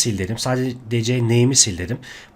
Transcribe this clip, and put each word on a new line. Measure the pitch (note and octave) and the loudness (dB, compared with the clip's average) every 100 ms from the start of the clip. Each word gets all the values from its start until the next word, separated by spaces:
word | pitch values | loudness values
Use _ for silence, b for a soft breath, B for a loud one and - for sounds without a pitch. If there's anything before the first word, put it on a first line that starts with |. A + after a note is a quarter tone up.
sil | B2 G2 | 0 -2
dedim. | F#2 A2+ | -4 -4
Sadece | B2+ B2+ B2+ B2 A2 A#2 A2+ B2 | -2 -2 -2 -6 -4 -2 0 0
name'i | A2+ A#2+ B2 C3+ | 4 4 4 4
sil | - E2+ | 2 -2
dedim. | F2+ C3 B B B | -6 -8 B B B